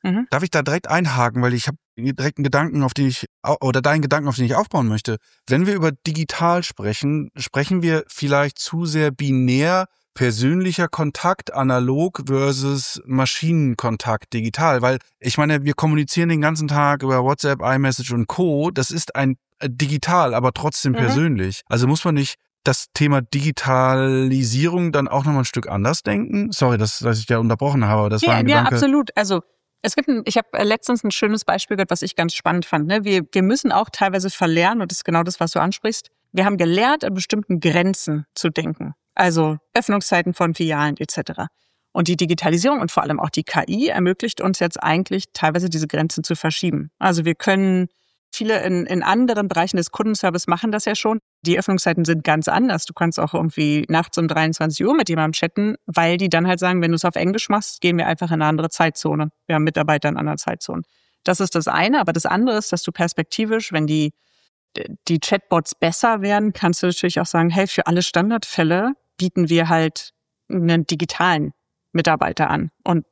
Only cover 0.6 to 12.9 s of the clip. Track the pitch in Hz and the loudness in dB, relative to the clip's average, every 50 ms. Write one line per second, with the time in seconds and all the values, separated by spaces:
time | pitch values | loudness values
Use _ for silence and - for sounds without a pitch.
0.6 | 139 147 143 175 - - 151 170 180 156 127 127 120 120 110 123 123 123 123 120 | 0 0 -2 -4 -2 0 0 0 2 2 2 2 2 2 2 2 0 2 0 0
1.6 | - - 135 - _ _ _ - 117 135 139 - 131 151 - - 143 135 135 143 | -2 -4 -6 -8 _ _ _ -6 -4 -4 -4 -2 -4 -4 -2 -2 -2 0 2 0
2.6 | 151 165 - 151 139 131 - - 143 135 123 - - - _ _ _ - 151 - | 0 0 0 0 -2 0 0 0 0 0 0 -4 -10 -14 _ _ _ -2 -2 0
3.6 | - 131 123 135 127 147 151 156 147 135 147 151 143 143 120 127 131 117 127 - | 0 0 0 2 2 2 2 2 2 2 0 0 0 -2 -2 0 0 0 2 0
4.6 | 214 - - 175 123 113 110 107 - - 110 107 _ _ _ _ _ - 131 143 | 0 0 0 0 2 2 0 0 -2 -4 -6 -6 _ _ _ _ _ 0 2 2
5.6 | 180 196 202 190 160 160 143 - _ - 156 156 160 - - - 165 170 175 180 | 2 2 0 2 0 -2 -2 -2 _ -6 -4 -4 -4 -4 -4 0 0 2 2 0
6.6 | 175 - - - 151 151 143 - - 139 147 156 151 - _ - 127 - - 135 | -2 -6 -10 -6 -6 -4 -4 -2 -2 -2 -2 -2 -4 -6 _ -12 -12 -4 -2 -4
7.6 | 143 - 190 180 170 170 160 156 151 _ - - - 143 139 143 143 143 - - | -2 0 0 0 2 2 0 0 -2 _ -10 -6 -2 0 2 2 2 0 -4 -8
8.6 | - - - 165 175 165 151 156 151 151 135 - 143 139 131 131 127 123 127 131 | -10 -6 -6 -4 -4 -2 0 0 0 0 0 -2 -2 0 2 2 2 2 2 2
9.6 | 147 165 180 185 185 - _ _ _ _ _ - 127 123 113 107 123 135 160 185 | 2 2 2 0 -2 -4 _ _ _ _ _ 0 0 0 2 2 0 2 2 2
10.6 | 185 185 170 - 175 160 - - 160 147 - - - 175 190 - - - - 139 | 0 -2 0 0 -2 -2 -2 -2 -4 -4 -4 -2 0 0 0 0 -4 -8 -4 -2
11.6 | 135 135 127 127 123 127 131 143 165 185 180 - 135 135 135 135 139 139 139 131 | 0 2 2 2 2 0 0 0 0 -2 -2 -6 -4 -2 0 0 2 0 0 0
12.6 | 139 139 139 139 131 - | -2 -2 -2 -4 -4 -6